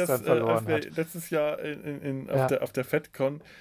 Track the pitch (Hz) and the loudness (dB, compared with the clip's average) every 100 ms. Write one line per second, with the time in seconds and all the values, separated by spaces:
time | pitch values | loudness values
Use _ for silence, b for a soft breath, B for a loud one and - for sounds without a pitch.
0 | 160 123 104 120 113 113 113 - - 160 | 4 2 4 4 4 2 2 0 -2 -4
1 | 165 170 - 156 151 156 151 147 151 143 | -4 -6 -2 0 0 -2 -6 -8 -8 -6
2 | 143 135 131 135 131 131 127 135 - 151 | -4 -4 0 2 2 2 0 -2 0 -2
3 | - - 135 147 B B | -2 -2 -2 -2 B B